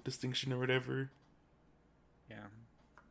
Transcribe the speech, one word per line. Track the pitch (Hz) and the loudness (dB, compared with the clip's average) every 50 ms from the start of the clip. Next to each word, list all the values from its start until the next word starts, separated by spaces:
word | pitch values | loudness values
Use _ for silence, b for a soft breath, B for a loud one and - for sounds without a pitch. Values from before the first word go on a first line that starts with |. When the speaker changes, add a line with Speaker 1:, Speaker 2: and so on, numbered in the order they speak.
| - | -2
Speaker 1:
distinction | 135 131 - - 127 123 - - 135 | -4 -4 -2 -2 0 0 0 0 0
or | 127 | 2
whatever. | 123 127 127 127 131 127 127 131 135 135 135 - - - - - - - - - - - - - - - - - - - - - - - - | 2 4 4 4 4 4 2 0 0 0 -2 -6 -16 -20 -20 -20 -20 -20 -20 -20 -20 -20 -20 -20 -20 -20 -20 -20 -20 -20 -20 -20 -20 -16 -14
Speaker 2:
Yeah. | 110 104 104 104 107 113 117 - - - - - - - - - | -12 -12 -12 -12 -14 -16 -20 -20 -20 -20 -20 -20 -20 -20 -20 -20